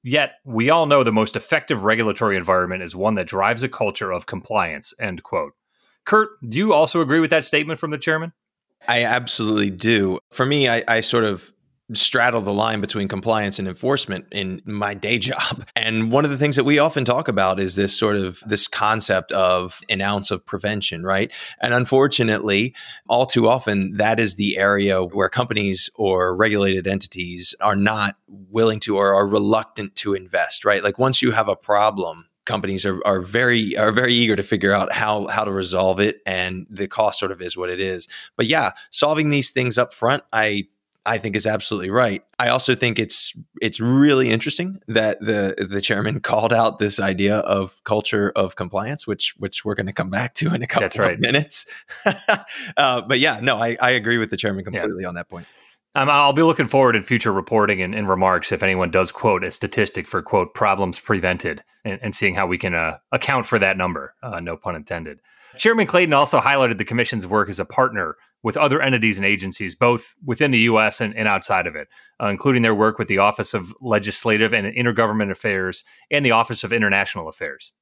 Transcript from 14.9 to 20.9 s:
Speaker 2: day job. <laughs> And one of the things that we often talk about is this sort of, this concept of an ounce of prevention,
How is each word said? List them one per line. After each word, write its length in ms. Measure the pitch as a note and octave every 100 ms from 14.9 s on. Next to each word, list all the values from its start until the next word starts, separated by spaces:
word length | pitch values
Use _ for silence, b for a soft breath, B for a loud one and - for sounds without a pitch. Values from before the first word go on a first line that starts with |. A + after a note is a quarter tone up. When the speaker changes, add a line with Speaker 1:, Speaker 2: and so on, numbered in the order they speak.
Speaker 2:
day 260 | G2+ G#2 A#2+
job. 460 | B2+ - - - -
<laughs> 60 | -
And 340 | A2+ A2 A2+
one 140 | C3
of 80 | D3
the 60 | C3+
things 180 | D3 C3+
that 80 |
we 160 | C3+ D3
often 240 | D#3 D3
talk 240 | A#2+ B2 D#3+
about 320 | G2+ F#2+ F#2+
is 160 | F#2+ F#2
this 220 | G2 -
sort 180 | A2 G#2
of, 260 | F#2+ F2+ A2
this 200 | G#2 -
concept 680 | - G#2 A2 - F#2+ -
of 480 | G2 F#2 F#2 F#2 - -
an 100 | G2+
ounce 320 | G2 G#2 G2+
of 140 | F#2+ -
prevention, 580 | F#2+ G#2 G#2+ -